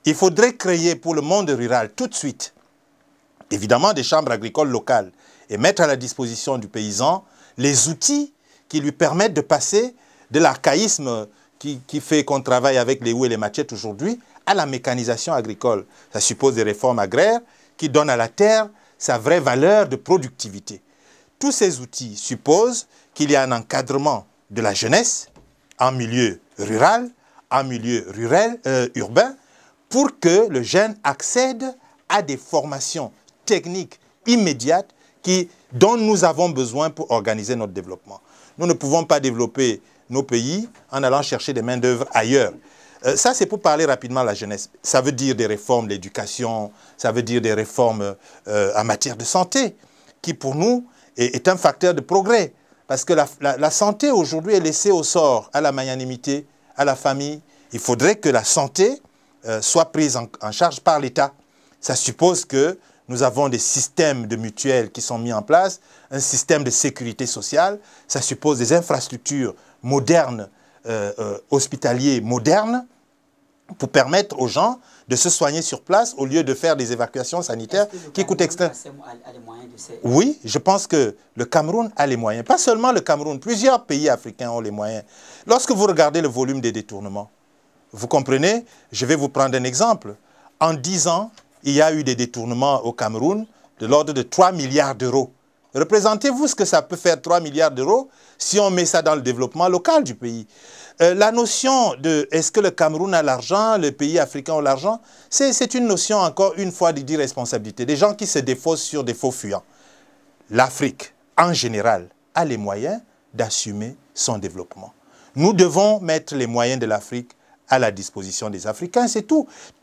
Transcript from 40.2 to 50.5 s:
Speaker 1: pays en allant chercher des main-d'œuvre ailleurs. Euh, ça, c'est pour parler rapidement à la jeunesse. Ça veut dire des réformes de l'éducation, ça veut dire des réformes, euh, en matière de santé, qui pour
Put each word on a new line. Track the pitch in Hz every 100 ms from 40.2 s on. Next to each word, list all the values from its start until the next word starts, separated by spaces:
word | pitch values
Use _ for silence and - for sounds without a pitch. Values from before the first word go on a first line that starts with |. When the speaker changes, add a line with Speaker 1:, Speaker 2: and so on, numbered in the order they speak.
Speaker 1:
pays | 135 120 123 185 226 - _
en | 135
allant | 131 139
chercher | 143 127 -
des | 127
main-d'œuvre | 117 123 123 120 127
ailleurs. | 120 110 135 104 - _ _ _ _ 123
Euh, | 135
ça, | 233
c'est | 254 208
pour | 214
parler | 185 151 156
rapidement | 127 120 131
à |
la | 123
jeunesse. | 101 104 101 - _
Ça | - 131
veut | 131
dire | 131 135 117
des | 110
réformes | 104 - 123 107
de |
l'éducation, | 101 95 - 101 - 117 113 104 _ - _
ça | 120
veut | 113
dire | 113 120
des | 110
réformes, | 107 107 - 120 110 101 98 _ - -
euh, | 104 98 104
en |
matière | 113 107 - 113
de |
santé, | 113 185 180 269 240 - _ _ _ _
qui | 170
pour | 156 135